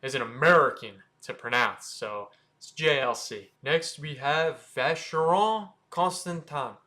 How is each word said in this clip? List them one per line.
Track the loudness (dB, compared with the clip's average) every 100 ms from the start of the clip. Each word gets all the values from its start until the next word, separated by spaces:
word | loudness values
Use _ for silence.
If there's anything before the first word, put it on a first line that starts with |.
as | -4
an | -4
American | -4 2 6 8 6 0 -12 -16 -20 _
to | -14
pronounce. | -12 0 2 2 0
So | -12 -10 -8 -8 -10 _ _ _
it's | -20
J | -2 2 2
L | 2
C. | -2 -4 -10 -12 _
Next, | 0 0 0 -10
we | -12
have | -6 -2 2 0 -2 -10
Vacheron | -2 -2 -2 -2 0 2 4 4 0 -6 _ _
Constantin | -2 0 0 -8 -8 -8 -8 -8 -10